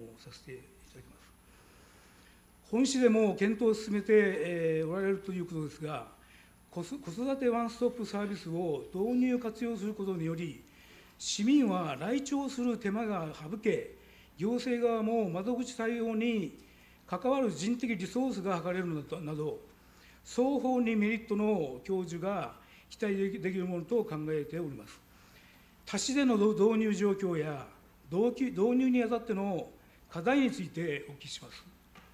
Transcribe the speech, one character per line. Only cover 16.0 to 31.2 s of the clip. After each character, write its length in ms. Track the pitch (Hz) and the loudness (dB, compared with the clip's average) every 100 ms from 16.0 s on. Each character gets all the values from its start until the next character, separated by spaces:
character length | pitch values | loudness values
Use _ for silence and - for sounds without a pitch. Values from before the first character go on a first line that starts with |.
応 160 | 226 220 | 0 2
に 420 | 240 220 156 - - - - - - | 2 2 -2 -8 -20 -20 -20 -20 -6
関 240 | 180 254 | -2 2
わ 120 | 269 | 2
る 80 | 233 | 2
人 260 | 147 202 240 | 0 -2 -2
的 180 | 240 | -2
リ 120 | 196 185 | -2 -2
ソ 220 | 247 262 | -2 -2
ー 40 | |
ス 100 | 196 | -2
が 160 | 185 175 | -2 -2
図 140 | 170 | -2
れ 60 | 180 | -2
る 80 | 175 | -2
な 160 | 156 | -4
ど、 180 | 135 147 | -6 -8
な 140 | 147 | -6
ど、 260 | 151 151 - - - - - - - | -4 -4 -6 -12 -20 -20 -20 -20 -20
双 180 | - - 262 262 | -6 0 2 2
方 220 | 254 254 | 2 2
に 160 | 226 220 | 2 2
メ 140 | 208 | 2
リ 80 | 226 | 0
ッ 80 | - | -2
ト 100 | 208 | 0
の 420 | 214 196 139 127 - | 2 2 -2 -6 -4
享 180 | 190 | -2
受 140 | 170 170 | -2 -4
が 360 | 185 196 127 - - - - | -4 -4 -6 -10 -20 -20 -20
期 100 | - | -4
待 120 | 208 196 | -2 0
で 120 | 196 | 0
き、 60 | - | -2
で 140 | 180 | -2
き 60 | 190 | -2
る 80 | 180 | -2
も 140 | 175 | -4
の 40 | |
と 180 | 160 233 | 0 0
考 140 | - 156 151 | 0 -4 -2
え 160 | 156 143 | -2 -4
て 120 | 160 | -6
お 40 | |
り 80 | 156 | -6
ま 180 | 120 104 | -8 -14
す。 100 | - - - - - - - - - | -20 -20 -20 -20 -20 -20 -20 -20 -20
他 140 | - 202 | -8 -4
市 160 | - | 0
で 100 | 269 | 2
の 140 | 262 214 | 4 6
導 400 | 214 185 214 220 | 4 6 4 6
入 160 | 220 | 2
状 160 | 185 202 | 2 2
況 260 | 196 190 165 | 2 0 0
や、 300 | 151 139 113 - - - - | -2 -6 -10 -18 -20 -20 -4
導 220 | 170 240 | 2 2
き-、 100 | 240 254 175 | 2 -2 2
導 180 | 220 247 | 4 4
入 120 | 262 | 4
に 160 | 247 | 4
あ 40 | 220 | 2
た 100 | 233 | 0
っ 20 | |
て 140 | 233 | 0
の 340 | 190 202 170 - - - - - | -2 0 -2 -6 -14 -20 -20 -12
課 140 | 165 | -2
題 180 | 185 277 | 2 4
に 100 | 254 | 4
つ 120 | - | 0
い 60 | 165 | -6
て 360 | 165 160 143 - | -4 -4 -4 -8
お 20 | |
聞 60 | |
き 100 | 143 | -14